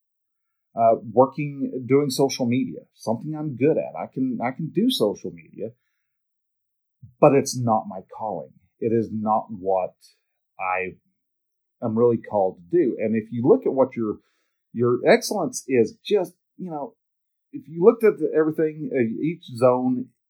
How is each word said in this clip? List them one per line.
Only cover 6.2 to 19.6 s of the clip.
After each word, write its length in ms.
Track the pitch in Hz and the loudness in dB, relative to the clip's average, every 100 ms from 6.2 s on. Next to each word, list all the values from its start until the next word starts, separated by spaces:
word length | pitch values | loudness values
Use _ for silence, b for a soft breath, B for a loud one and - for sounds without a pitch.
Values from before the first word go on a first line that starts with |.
| _ _ _ _ _ _ _ _ - - | _ _ _ _ _ _ _ _ -20 4
but 140 | 147 | 6
it's 260 | 139 139 131 | 6 2 -2
not 280 | 117 110 101 | 0 0 -2
my 140 | 95 - - | -12 -16 -10
calling. 340 | 110 90 65 _ _ - | -8 -8 -10 _ _ -8
It 140 | 117 | -2
is 160 | 117 101 | -2 -2
not 360 | 107 107 107 - | -4 -2 -2 -2
what 460 | 104 92 95 90 - _ _ _ _ _ - | -8 -2 -2 -2 -8 _ _ _ _ _ -10
I 380 | 92 92 92 87 _ _ _ _ _ _ _ _ | -6 -6 -6 -10 _ _ _ _ _ _ _ _
am 140 | 120 110 | -4 2
really 200 | 120 117 | 2 2
called 400 | - 104 95 90 | -2 0 0 -2
to 200 | 87 175 | -2 0
do. 200 | 139 - | 0 0
And 160 | 110 110 | -2 -2
if 160 | 110 | -4
you 160 | 120 127 | -2 2
look 180 | 247 196 | 2 2
at 80 | |
what 220 | 131 127 120 | 0 0 -2
your, 220 | 110 - _ _ _ _ _ | -6 -6 _ _ _ _ _
your 280 | 113 120 120 147 | -2 0 0 4
excellence 560 | 226 - 214 151 - - | 2 2 -4 -6 -6 -2
is, 300 | 127 107 - - | 0 0 -2 -2
just, 280 | 202 180 - _ - | -2 -2 -10 _ -16
you 120 | 180 | -12
know, 260 | 151 127 - _ _ _ _ _ | -10 -12 -14 _ _ _ _ _
if 160 | 147 - | -18 -12
you 160 | 160 | 2
looked 200 | 190 233 | 6 6
at 160 | 214 147 | 4 2
the, 120 | 151 151 | 0 2
everything, 540 | 156 156 156 156 147 | 2 2 -2 -2 -4
uh, 280 | 135 117 113 | 0 0 0
each 220 | 151 175 - | -4 -6 -10
zone 540 | 120 | 2